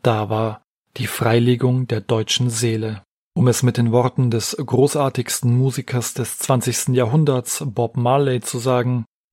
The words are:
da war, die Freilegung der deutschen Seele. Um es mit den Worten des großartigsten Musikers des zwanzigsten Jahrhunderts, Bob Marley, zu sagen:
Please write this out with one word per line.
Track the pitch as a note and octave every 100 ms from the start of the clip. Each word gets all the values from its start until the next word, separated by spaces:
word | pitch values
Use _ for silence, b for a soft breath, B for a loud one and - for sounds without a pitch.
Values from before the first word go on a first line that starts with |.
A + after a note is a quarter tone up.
da | B2 A2 G#2
war, | A2 A2+ G#2 _ _ _ -
die | A2+
Freilegung | - A#2+ A#2+ A#2+ B2 B2+ B2+ B2+
der | A2
deutschen | - A2+ G#2+ - B2
Seele. | A2+ A#2+ A2 A2 G#2 - _ _
Um | - B2
es | A2+
mit | B2+ A#2+
den | A#2
Worten | A#2+ B2 - B2
des | A2+ - -
großartigsten | C3 B2 C#3+ D3+ C3+ B2+ A#2+ - B2 B2
Musikers | C3 B2+ - A#2+ A2+
des | - A#2+ -
zwanzigsten | - C3 B2 A2+ -
Jahrhunderts, | B2+ A#2 D3+ D3 B2+ B2 - C#3+
Bob | G#2 A2+ B2+
Marley, | A#2+ C#3 C#3 B2
zu | - B2
sagen: | B2 B2 A#2+ B2 A2+ _ _